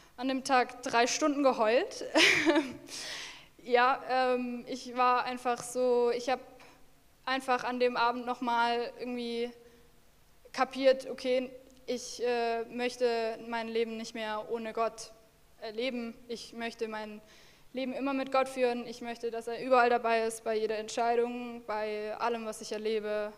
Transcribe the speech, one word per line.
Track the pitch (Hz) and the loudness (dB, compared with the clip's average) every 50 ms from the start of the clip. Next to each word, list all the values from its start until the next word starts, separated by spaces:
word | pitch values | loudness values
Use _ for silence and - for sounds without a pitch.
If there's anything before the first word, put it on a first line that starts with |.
| - - - | -20 -20 -12
an | - 247 269 | -6 -4 -2
dem | 262 262 254 | -2 -2 0
Tag | - 277 247 240 254 - - - | 4 4 4 4 2 -2 -8 -6
drei | - - 233 240 | 0 4 4 4
Stunden | 233 - - 302 311 285 277 285 | 4 2 2 2 2 2 4 4
geheult. | 262 247 - 226 214 226 269 381 494 - - - - | 4 4 6 4 4 4 4 2 0 -4 -10 -10 2
<laughs> | - 294 339 392 381 339 302 302 294 311 285 254 240 - - - - - - - - - - - - - - - - - - | 6 6 8 8 6 6 4 4 4 4 4 0 -8 -12 -14 -14 -12 -10 -10 -10 -10 -10 -10 -12 -14 -18 -20 -20 -20 -18 -2
Ja, | 233 247 240 247 254 269 - - - | 2 6 6 6 6 4 2 0 0
ähm, | 254 262 262 254 254 247 247 247 240 240 - | 2 2 2 2 2 0 -2 -4 -6 -8 -8
ich | - 269 247 247 254 233 | -8 -10 -10 -10 -8 0
war | 247 247 247 247 247 220 | 2 4 4 4 4 2
einfach | 254 254 247 - 254 240 240 - | -2 -4 -4 -2 -2 -2 -2 -4
so, | - - 254 254 254 240 240 240 240 | -6 -2 0 2 2 4 4 4 2
ich | 240 240 247 - | 0 0 0 -2
hab | 254 254 - - - - - - - - - - - _ _ _ _ _ _ | -2 -2 -4 -14 -20 -20 -20 -20 -20 -20 -20 -20 -20 _ _ _ _ _ _
einfach | - 262 262 262 262 247 247 - | -2 -2 -2 2 0 0 0 0
an | 240 247 247 | -4 0 2
dem | 247 247 247 247 | 2 2 4 4
Abend | 233 240 240 254 240 | 2 2 2 0 -2
nochmal | 247 247 247 262 240 240 233 233 240 240 240 240 - - - | -4 -4 -2 -2 0 2 2 2 2 2 0 -2 -4 -6 -8
irgendwie | - 247 247 240 240 233 233 233 233 240 240 - - - - - - - - - - - _ _ - _ _ _ _ - - | -8 -6 -6 -6 -4 -4 -2 -4 -4 -4 -6 -14 -20 -20 -20 -20 -20 -20 -20 -20 -20 -20 _ _ -20 _ _ _ _ -14 -2
kapiert, | 262 262 262 - 262 269 262 262 262 - - | -2 0 0 0 4 4 4 4 4 0 -8
okay, | 247 - - 254 254 262 262 254 - - - - - - - | -10 -4 0 0 0 0 0 -4 -10 -16 -20 -20 -20 -20 -6
ich, | - 247 233 - - - - 226 | -6 -6 -6 -4 -10 -8 -4 -2
äh, | 247 240 240 233 233 226 233 226 | 0 0 2 0 0 -2 -2 -4
möchte | 233 - 240 247 247 240 - 254 240 233 233 226 226 226 - 226 226 | -6 -4 -2 -2 -2 0 2 2 2 2 2 0 -2 -4 -6 -8 -6
mein | 233 233 226 226 | -6 -4 -4 -2
Leben | 226 226 233 226 226 220 | 0 0 0 0 -2 -8
nicht | 226 220 - | -8 -8 -8
mehr | 233 220 214 214 214 214 - | -6 -6 -4 -4 -6 -4 -4
ohne | 226 233 226 220 220 | -6 -4 -4 -6 -2
Gott | 226 226 220 220 - - - - - - - _ _ _ _ - _ | 0 0 0 -2 -6 -14 -16 -16 -20 -20 -20 _ _ _ _ -20 _
erleben. | 208 226 208 220 247 262 240 240 233 233 226 - - | -12 -10 -6 -2 -2 -2 -2 -4 -6 -8 -10 -14 -12
Ich | - 233 214 - - - | -12 -12 -12 -12 -14 -10
möchte | 233 233 233 226 - 226 220 | -6 -6 -6 -4 -6 -6 -6
mein | 220 214 214 214 208 214 - - - - - - - - - - _ | -6 -8 -8 -10 -12 -16 -18 -20 -20 -20 -20 -20 -20 -20 -20 -10 _
Leben | 247 262 254 247 | -4 -4 -4 -4
immer | - 262 277 277 | -2 -2 -2 0
mit | 262 269 269 269 | -2 -2 2 2
Gott | 262 269 262 | 2 2 2
führen. | 269 262 254 240 240 240 233 | 0 0 2 2 2 -2 -6
Ich | 226 233 - 247 | -10 -12 -10 -10
möchte, | 233 233 233 - 233 | -10 -8 -6 -6 -6
dass | 220 226 226 | -6 -6 -6
er | 233 233 156 208 | -6 -8 -6 0
überall | 254 254 247 240 240 | 4 6 6 8 6
dabei | 240 233 226 226 226 226 220 | 4 4 4 2 2 2 2
ist, | 220 226 - - | 0 -2 -4 -4
bei | 226 220 | -2 -2
jeder | 214 220 214 220 208 | 0 0 0 -2 -2
Entscheidung, | 214 214 - - 233 233 240 233 233 240 240 247 247 240 233 233 240 | -4 -4 -2 0 2 2 4 2 2 0 -2 -6 -8 -8 -10 -12 -8
bei | - 208 214 214 214 214 208 214 214 214 | -6 -4 -4 -2 -4 -4 -6 -6 -6 -6
allem, | - - 233 240 226 226 | -2 -2 -2 -2 -2 -4
was | 220 214 - 220 | -6 -8 -8 -8
ich | - 220 | -8 -8
erlebe. | 214 214 214 220 214 208 214 214 208 208 208 214 | -4 -2 -2 -2 -2 -2 -2 -2 -2 -4 -6 -8